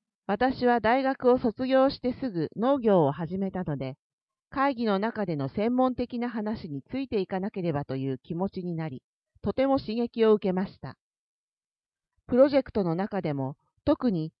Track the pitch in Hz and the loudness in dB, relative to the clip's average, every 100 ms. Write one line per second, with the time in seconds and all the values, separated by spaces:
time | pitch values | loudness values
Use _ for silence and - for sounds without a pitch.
0 | _ _ - 202 262 254 247 240 214 262 | _ _ -6 0 0 2 2 2 2 2
1 | 262 269 254 254 247 226 254 262 269 - | 0 2 2 4 2 -2 2 4 4 2
2 | 247 - 262 170 151 - 247 277 220 190 | -6 -4 -4 -4 -4 -2 0 2 4 6
3 | 143 143 160 190 190 185 170 139 131 131 | 4 2 -4 -4 -4 -4 -6 -6 -6 -10
4 | _ _ _ _ _ 277 277 233 226 190 | _ _ _ _ _ -2 0 0 0 0
5 | 220 220 185 151 135 - 220 254 254 254 | 0 -4 -4 -2 -2 -2 0 2 2 0
6 | 247 240 240 220 208 220 175 139 - 262 | -6 -6 -6 -4 -4 -6 -8 -10 -8 -8
7 | 262 214 180 190 196 196 170 143 - 135 | -4 -4 -2 -4 -4 -4 -4 -2 -4 -4
8 | 135 131 - 170 196 190 175 165 156 127 | -4 -6 -6 -6 -4 -6 -6 -6 -8 -10
9 | _ _ _ _ - - 269 269 233 226 | _ _ _ _ -4 0 0 0 -2 -4
10 | 240 226 220 214 190 185 190 - 135 - | -4 4 6 6 2 -2 -4 -8 -18 -18
11 | _ _ _ _ _ _ _ _ _ _ | _ _ _ _ _ _ _ _ _ _
12 | _ _ - 247 285 277 - 220 175 165 | _ _ 0 4 6 4 0 -2 -2 -2
13 | 202 196 165 139 131 - _ _ - 311 | -4 -4 -4 -4 -6 -8 _ _ 0 0
14 | 247 175 156 - | 0 -2 -4 -10